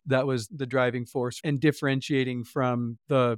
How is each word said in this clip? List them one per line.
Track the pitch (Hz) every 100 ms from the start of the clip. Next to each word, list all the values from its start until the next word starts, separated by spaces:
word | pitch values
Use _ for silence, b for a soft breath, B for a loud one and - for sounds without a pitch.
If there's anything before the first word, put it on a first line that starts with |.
| 143
that | 131 139
was | 127 107
the | 151
driving | 127 131 123 123
force | 120 135 123 -
and | 160 139
differentiating | 156 - 143 135 - 135 127 123
from | 113 143 127 120 120 113 -
the | 135 123